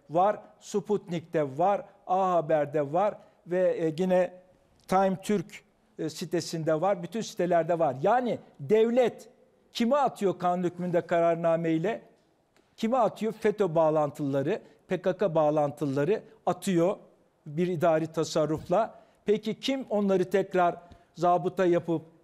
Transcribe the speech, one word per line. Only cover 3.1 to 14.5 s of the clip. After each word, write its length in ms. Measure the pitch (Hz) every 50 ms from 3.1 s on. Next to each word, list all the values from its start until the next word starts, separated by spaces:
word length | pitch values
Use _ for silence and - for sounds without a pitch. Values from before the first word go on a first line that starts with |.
| 196 - - _ _ _ -
ve, 300 | 160 175 185 185 175 165
e, 160 | 170 165 160 151
yine 360 | 156 185 185 180 185 180 175 - - - _ _ _ _ _ _ _ _
Time 300 | - 185 190 196 190 190 185 -
Türk, 400 | - 208 196 160 - - - - _ _ _ _ _ _
e, 120 | - 165 151
sitesinde 720 | - - 185 156 180 165 160 - 170 165 151 160 156 156
var, 220 | 175 196 202 180 170
bütün 180 | - - 226
sitelerde 580 | 196 - - - 175 175 175 170 160 165 175 165
var. 160 | 165 143 123 135
Yani 380 | 147 196 233 254 254 226 165 - - - _ -
devlet 680 | 143 131 208 220 220 233 233 254 240 214 - - - - - _ _ _ _ _ _ _ -
kime 220 | - 233 233 277
atıyor 440 | 294 269 233 - - 208 185 170 -
kanun 240 | 175 180 180 185 180
hükmünde 440 | 170 175 175 175 180 170 170 170
kararnameyle? 1000 | - 180 170 170 170 170 165 170 165 165 165 170 165 160 160 170 208 233 226 - - _ _ _ _ _ _ _ _ _ _ _ _ _
Kime 200 | - 226 220 262
atıyor? 360 | 254 220 185 - - 208 220 190
feto 420 | - - 214 202 214 202 170 156
bağlantıları, 840 | 165 160 156 156 156 151 143 - - 147 135 139 139 135 160